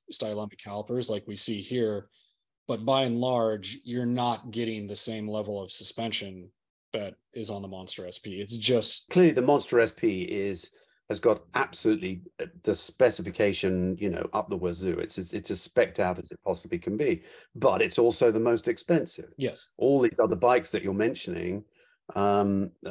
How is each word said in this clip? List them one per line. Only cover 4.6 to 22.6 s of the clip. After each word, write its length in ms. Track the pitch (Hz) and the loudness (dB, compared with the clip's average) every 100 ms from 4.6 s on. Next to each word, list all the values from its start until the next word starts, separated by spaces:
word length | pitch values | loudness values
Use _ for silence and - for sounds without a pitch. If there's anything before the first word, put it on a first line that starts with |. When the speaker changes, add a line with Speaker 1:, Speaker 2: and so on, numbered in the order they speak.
| 113 107 101 | -4 -4 -6
Speaker 1:
the 100 | 101 | -6
same 320 | - 110 107 | -6 -4 -4
level 320 | 107 107 101 | -4 -4 -6
of 120 | 92 | -6
suspension 800 | - - - 113 - 101 92 90 _ _ _ _ | -6 -6 -6 -4 -4 -6 -12 -18 _ _ _ _
that 240 | 117 101 - _ | -6 -6 -10 _
is 160 | 120 107 | -10 -8
on 140 | 101 | -8
the 40 | 98 | -8
Monster 380 | 95 92 - 90 | -10 -10 -10 -10
S 140 | - | -10
P. 160 | 107 95 | -10 -10
It's 220 | 101 117 | -8 -2
just 520 | 107 120 107 - - | 2 2 2 -2 0
Speaker 2:
Clearly, 220 | 180 175 | 6 6
the 100 | 131 | 6
Monster 380 | 127 143 - 120 | 4 4 4 4
S 100 | 113 | 4
P 320 | - 113 92 | 2 0 0
is, 480 | 87 104 101 92 - _ _ _ - | -2 -2 -4 -4 -10 _ _ _ -8
has 100 | 101 | 0
got 220 | 117 104 - 131 | 2 2 0 -2
absolutely 640 | 135 - 113 107 92 90 - - - - | -2 0 2 2 0 -8 -10 -10 -12 -6
the 140 | - 101 | -2 0
specification, 1200 | - - 123 - 95 - 104 95 98 92 90 90 | 0 4 4 4 -6 0 0 2 0 2 0 0
you 120 | 101 | -2
know, 180 | 85 - | -2 -2
up 180 | 107 - | -4 -2
the 60 | 95 | -2
wazoo. 420 | 87 85 95 82 | -4 -2 -2 -2
It's, 180 | - - | -4 -6
it's, 160 | 87 | -8
it's 160 | 104 - | -6 -4
as 120 | 98 | -4
spec'd 380 | - - 92 90 | -2 2 2 2
out 200 | 92 87 | -2 -2
as 120 | - | -8
it 80 | - - | -8 -4
possibly 320 | 90 - 87 | -4 -4 -6
can 180 | 92 107 | -4 -2
be, 280 | 143 90 - - - - | 0 -2 -4 -20 -18 0
but 260 | 127 95 | 2 4
it's 160 | 104 - | 2 4
also 320 | 120 113 120 | 4 6 4
the 100 | 110 | 4
most 280 | 117 117 - | 2 2 0
expensive. 640 | 113 - 165 117 - - - | -4 2 0 0 -8 -12 -6
Speaker 1:
Yes. 300 | 127 - - - | -6 -6 -14 0
Speaker 2:
All 220 | 123 139 | 4 4
these 200 | 120 - | 4 4
other 160 | 110 98 | 2 4
bikes 340 | 120 123 - | 4 4 2
that 140 | 101 | -4
you're 100 | 92 | -2
mentioning, 680 | 98 113 - - 85 87 101 104 _ _ _ - 98 | 0 0 0 -6 -6 -4 -6 -10 _ _ _ -8 0
um, 540 | 101 101 101 98 | 2 4 4 2